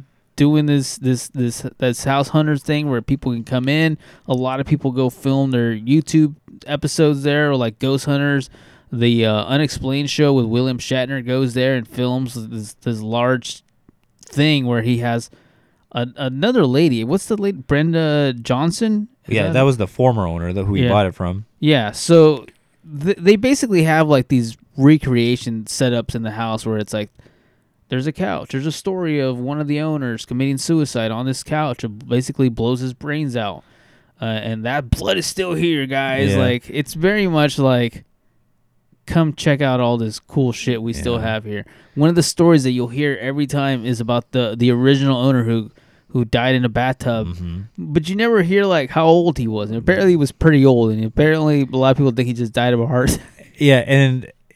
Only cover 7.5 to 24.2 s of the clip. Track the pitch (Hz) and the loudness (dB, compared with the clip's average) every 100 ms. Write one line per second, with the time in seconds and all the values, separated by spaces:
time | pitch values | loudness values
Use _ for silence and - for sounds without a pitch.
7.5 | 135 117 110 131 139 143 139 143 143 131 | 0 -2 -2 -2 -2 -2 -2 0 -2 -4
8.5 | - - _ _ 117 120 117 110 107 95 | -12 -20 _ _ -2 2 2 2 0 0
9.5 | 135 151 - 131 139 143 - 147 135 113 | 0 0 -4 -4 -4 -4 0 2 2 2
10.5 | 117 131 123 - 131 127 139 120 131 131 | 0 -2 -4 -4 -4 -4 -6 -4 -2 -2
11.5 | 120 131 131 113 - 123 127 127 123 110 | 0 0 -2 -4 -4 -2 -2 -4 -8 -10
12.5 | 117 104 - - 110 107 117 120 127 - | -10 -12 -10 -6 -6 -4 -2 0 0 -4
13.5 | - _ _ _ _ _ _ - 139 151 | -16 _ _ _ _ _ _ -10 0 2
14.5 | 147 123 120 113 120 120 117 - _ _ | 2 0 -2 0 -2 -2 -4 -6 _ _
15.5 | _ _ _ _ 123 123 - 135 131 202 | _ _ _ _ -8 -8 -6 -6 -2 0
16.5 | 254 143 131 165 120 113 185 - 202 202 | 2 2 4 2 0 0 -2 -2 -4 -4
17.5 | 190 - 143 160 165 160 147 143 123 117 | -6 -2 0 2 0 0 0 0 -4 -4
18.5 | 127 165 - 226 214 208 _ - 110 98 | -2 0 -2 -2 -2 -4 _ -4 0 2
19.5 | 113 139 123 95 - 127 113 90 85 85 | 4 2 2 -2 2 2 2 0 -2 -4
20.5 | 92 98 101 123 104 95 - 90 92 107 | -2 -2 0 2 2 2 -2 -6 -6 -10
21.5 | _ 151 147 107 - - 170 156 139 - | _ 0 2 0 -6 4 6 6 4 -6
22.5 | _ _ _ 165 147 160 196 175 214 254 | _ _ _ -16 -6 -4 0 4 4 4
23.5 | 277 247 185 160 156 156 143 | 2 2 2 4 2 4 2